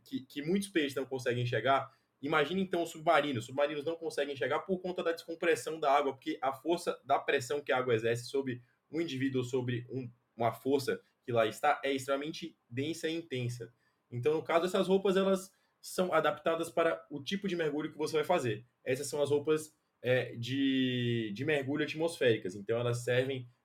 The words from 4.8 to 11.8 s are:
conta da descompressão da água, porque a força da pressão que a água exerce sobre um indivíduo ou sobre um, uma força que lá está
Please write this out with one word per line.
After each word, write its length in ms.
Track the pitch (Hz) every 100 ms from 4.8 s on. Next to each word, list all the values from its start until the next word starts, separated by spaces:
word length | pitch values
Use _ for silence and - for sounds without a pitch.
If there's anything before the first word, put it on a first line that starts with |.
conta 200 | 185 180
da 120 | 170
descompressão 680 | 165 - 165 175 156 156 160
da 120 | 147
água, 220 | 143 135
porque 240 | 123 156 156
a 100 | 131
força 460 | 131 160 170 - -
da 140 | 123 139
pressão 420 | - 139 123 147
que 120 | 143
a 60 | 131
água 180 | 127 113
exerce 300 | 113 117 120
sobre 360 | 139 131 123 - _ _
um 100 | 147
indivíduo 400 | 165 131 135 127
ou 40 | 120
sobre 420 | 131 123 120 -
um, 180 | 127 120 - _ -
uma 160 | 117
força 480 | - 131 139 123 95 - _ -
que 60 |
lá 160 | 117 110
está 340 | 104 151 143